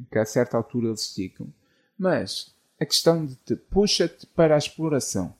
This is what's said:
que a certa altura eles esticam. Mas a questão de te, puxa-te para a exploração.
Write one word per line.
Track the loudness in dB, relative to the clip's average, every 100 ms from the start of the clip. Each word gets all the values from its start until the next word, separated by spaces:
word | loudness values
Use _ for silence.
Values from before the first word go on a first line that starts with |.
| -6
que | -2
a | 0
certa | 0 0 -2
altura | -2 -2 -2
eles | -4
esticam. | -8 -6 -8 -10 -18 -18 _ _ _ -4
Mas | -2 -2 -4 -10 -12 _ _ -8
a |
questão | -2 2 2 2 -2
de | -8
te, | -6 -6
puxa-te | -2 2 2 2 0 -4 -6
para | 2 4
a | 4
exploração. | 0 -4 -2 -2 -2 -4 -6